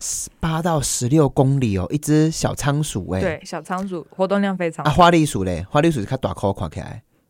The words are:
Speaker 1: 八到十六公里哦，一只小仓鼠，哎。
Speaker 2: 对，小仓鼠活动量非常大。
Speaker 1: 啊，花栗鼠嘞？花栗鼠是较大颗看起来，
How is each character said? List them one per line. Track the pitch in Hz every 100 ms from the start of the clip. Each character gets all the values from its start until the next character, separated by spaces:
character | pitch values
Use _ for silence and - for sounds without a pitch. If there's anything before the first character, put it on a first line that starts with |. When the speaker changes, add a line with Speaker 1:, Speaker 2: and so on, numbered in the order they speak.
| - - - -
Speaker 1:
八 | 165 160
到 | 175 156
十 | 127 - 120
六 | 156 139
公 | - 135 139
里 | 123 95
哦， | 90
一 | 147
只 | - 151 156
小 | 160 123
仓 | - 139 143
鼠， | 151 107 87
哎。 | 131
Speaker 2:
对， | 190 151
小 | - 170
仓 | 151 185 196
鼠 | 175 -
活 | - 190
动 | 202
量 | 202 185
非 | 170
常 | 160
大。 | 151
Speaker 1:
啊， |
花 | 151 175
栗 | 175 147
鼠 | 107
嘞？ | 92 85 90
花 | 147
栗 | 165
鼠 | 151
是 | 98
较 | 131
大 | 104
颗 | - 101
看 | 98 85
起 | 90
来， | 71 110 - _